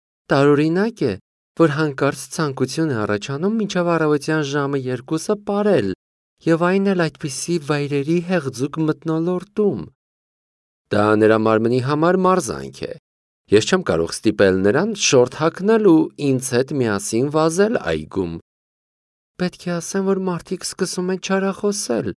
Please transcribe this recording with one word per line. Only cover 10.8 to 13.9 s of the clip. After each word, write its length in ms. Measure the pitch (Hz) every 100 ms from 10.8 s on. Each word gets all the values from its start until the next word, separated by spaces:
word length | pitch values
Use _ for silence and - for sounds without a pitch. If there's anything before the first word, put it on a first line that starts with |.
| -
Դա 160 | 104 104
նրա 260 | 107 110 110
մարմնի 420 | 110 110 113 127
համար 380 | 127 151 165 185
մարզանք 600 | 185 185 120 69 67 -
է։ 140 | - - _ _ _ _ -
Ես 140 | 104 -
չեմ 160 | 185
կարող 300 | -